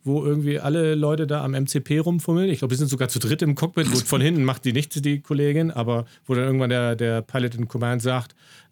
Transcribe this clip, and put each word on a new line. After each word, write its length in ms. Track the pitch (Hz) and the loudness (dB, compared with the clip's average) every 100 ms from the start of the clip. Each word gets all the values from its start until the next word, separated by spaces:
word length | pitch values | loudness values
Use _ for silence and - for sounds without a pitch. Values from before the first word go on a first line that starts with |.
| 139 | 0
wo 160 | 143 | 0
irgendwie 360 | 147 147 143 147 | 0 0 0 -2
alle 340 | 143 160 160 | 0 0 2
Leute 320 | 156 147 156 151 | 2 0 0 0
da 180 | 147 | -2
am 120 | 135 135 | -2 -2
M 100 | 135 | 0
C 140 | 147 | -2
P 180 | - 151 | 0 0
rumfummeln. 500 | 160 175 - 170 190 | 2 0 2 2 2
Ich 80 | 156 | 0
glaub, 100 | 120 | 0
die 60 | 127 | 0
sind 140 | 147 | 0
sogar 180 | 131 127 | 0 -2
zu 80 | 120 | -2
dritt 240 | 113 156 | -2 0
im 140 | 160 143 | 2 0
Cockpit. 360 | 165 170 151 | 0 0 0
Gut, 120 | 123 | 0
von 180 | 120 139 | 2 2
hinten 220 | 139 170 | 2 2
macht 200 | 131 127 | 0 0
die 80 | 131 | 0
nichts, 300 | 120 147 151 | 0 -2 -4
die 180 | 143 143 | -2 -2
Kollegin, 520 | - 143 143 147 165 | -2 0 2 2 0
aber 340 | 123 117 117 117 - - | -2 -2 -2 -4 -14 -4
wo 80 | 123 | 0
dann 80 | |
irgendwann 260 | 131 131 127 | 2 0 2
der, 260 | 123 120 117 | 2 0 0
der 280 | 117 113 | 0 -2
Pilot 320 | 110 131 123 117 | -2 -2 -2 -2
in 120 | 117 | -6
Command 360 | 120 120 123 | -2 -2 0
sagt, 320 | 117 127 117 _ - - _ | 0 -2 -4 _ -20 -20 _